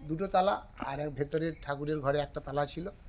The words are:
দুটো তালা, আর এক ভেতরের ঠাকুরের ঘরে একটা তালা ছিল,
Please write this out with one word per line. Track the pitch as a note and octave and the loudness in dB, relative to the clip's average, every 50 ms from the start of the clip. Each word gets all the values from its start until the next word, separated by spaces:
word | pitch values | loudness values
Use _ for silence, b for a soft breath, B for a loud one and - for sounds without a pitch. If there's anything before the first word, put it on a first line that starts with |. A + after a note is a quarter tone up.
| - D3 | -6 -4
দুটো | D#3 D#3+ G3 F#3+ | -2 -2 0 4
তালা, | F#3+ F#3 F#3 G3 - - - - - - | 6 6 6 6 4 2 0 -8 -10 -8
আর | - B2+ C#3 C#3+ | -6 -4 -4 -2
এক | D3 D3+ C#3 | -4 -2 -2
ভেতরের | B2 C#3+ C#3+ - D#3 D#3+ E3 D#3 - | -2 -2 0 0 0 0 0 -2 -4
ঠাকুরের | - - C#3+ C#3 D3 D3 D#3 D#3 | -4 -4 -2 -2 0 -2 -2 0
ঘরে | C3 C#3 C#3+ D3 | 2 2 2 2
একটা | D3 D3 - D3+ | 2 -2 -4 -8
তালা | - C#3 C3+ C#3+ D3 | -6 -2 0 0 0
ছিল, | C#3+ - D#3+ E3+ G3 - - - | 0 -2 -6 -8 -8 -8 -12 -14